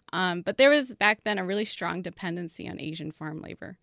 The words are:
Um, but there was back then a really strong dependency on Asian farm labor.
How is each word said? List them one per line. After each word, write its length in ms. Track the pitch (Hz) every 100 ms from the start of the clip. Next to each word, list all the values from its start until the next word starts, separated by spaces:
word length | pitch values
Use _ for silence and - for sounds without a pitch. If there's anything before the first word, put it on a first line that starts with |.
| -
Um, 300 | 175 185 175
but 160 | - -
there 120 | 269
was 240 | 294 269
back 300 | 220 208 214
then 140 | 214 202
a 60 |
really 200 | 180 202
strong 380 | 214 - 175 170
dependency 640 | 180 - 180 170 170 - -
on 120 | 185
Asian 300 | 160 165 156
farm 320 | - 156 156
labor. 360 | - - - 185